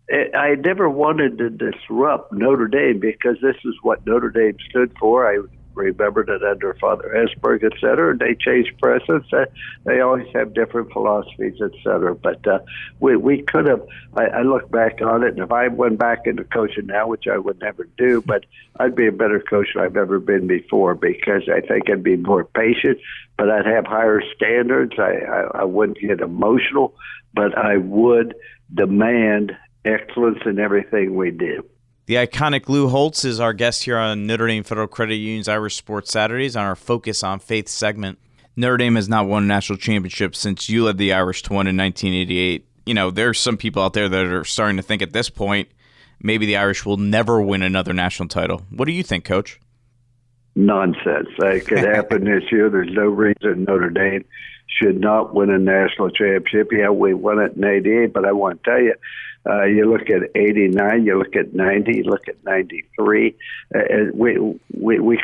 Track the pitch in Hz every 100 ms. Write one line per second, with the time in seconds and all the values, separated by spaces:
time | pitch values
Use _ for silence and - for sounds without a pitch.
0 | - 139 - - 143 143 160 190 170 139
1 | 151 156 135 113 117 110 110 - - 113
2 | 143 135 - 104 120 139 110 135 139 107
3 | 107 - 123 123 135 123 123 110 117 104
4 | 107 117 117 113 110 104 - 123 123 -
5 | 110 123 117 101 98 - - - 98 92
6 | 104 104 107 98 101 98 98 - 98 101
7 | - 110 113 - - 113 110 - 120 127
8 | 165 127 120 117 127 123 120 - 127 123
9 | - 160 - 135 135 - - - - 127
10 | 127 131 117 120 117 113 113 120 113 110
11 | 107 104 - - 107 92 101 - - 92
12 | 90 87 87 87 104 95 - - - -
13 | 135 110 120 143 143 143 147 117 - -
14 | - - 113 117 131 131 - 117 113 -
15 | 113 113 120 - 92 120 123 120 123 107
16 | 117 117 117 - - 117 107 104 98 101
17 | 113 110 - 98 98 95 104 98 - -
18 | 127 120 - 101 - - - - 127 127
19 | 113 98 113 104 - 104 101 101 92 92
20 | 92 98 95 98 90 90 - - 92 80
21 | 87 87 - 98 - 85 - 107 110 98
22 | 92 92 87 95 85 - 113 117 139 135
23 | - - - - 104 107 101 113 - 110
24 | 113 104 107 - 107 120 120 131 127 -
25 | 95 95 - 95 - - 98 92 107 -
26 | 101 90 85 90 104 123 - 143 135 -
27 | - - _ - 104 - 107 101 92 101
28 | 120 117 117 - - - - 87 95 -
29 | 113 120 110 104 104 95 _ _ 110 107
30 | - - 117 104 113 101 104 101 101 107
31 | 95 92 90 85 85 76 - _ _ _
32 | - 120 123 - 151 139 - 143 135 135
33 | 151 - 135 113 117 104 120 117 - 113
34 | 110 104 104 113 113 110 101 110 107 -
35 | 110 107 107 110 107 107 107 - - 104
36 | - 110 107 120 135 117 98 92 - 117
37 | 113 104 95 98 - 110 104 - 107 107
38 | 98 - _ _ _ - 123 123 120 117
39 | 98 110 98 104 101 101 - 98 - 107
40 | 90 - 95 - 107 92 - 110 113 95
41 | 98 95 92 90 - 101 95 92 95 -
42 | 98 92 92 90 90 85 - _ - 113
43 | 92 95 117 110 127 110 110 101 95 107
44 | 101 95 90 90 78 - 107 95 - 104
45 | 92 107 117 - 101 101 - _ _ _
46 | _ - 104 110 107 101 101 98 104 101
47 | 101 107 113 113 101 98 95 95 90 90
48 | 90 - 87 92 87 87 92 110 139 170
49 | 180 87 - 95 - - _ _ _ _
50 | _ _ _ _ _ - 101 101 92 80
51 | - 73 - - 95 95 - 101 98 107
52 | 104 107 101 98 - 110 107 98 87 95
53 | 104 101 107 104 104 90 98 98 87 87
54 | 98 98 - - - - - - 107 92
55 | 104 110 - 101 101 95 95 95 95 -
56 | 95 - 101 98 - 107 104 110 101 98
57 | 98 95 101 107 104 - 98 98 98 113
58 | 113 101 98 101 95 82 - 123 120 -
59 | - - - - - 101 101 104 107 110
60 | - 95 95 104 104 104 95 95 101 117
61 | 110 95 95 101 - - 95 101 104 110
62 | 101 101 - - 95 95 90 85 - -
63 | 104 107 113 - - - - - 107 107
64 | 107 - 117 - 107 - - - 110 110
65 | 113 117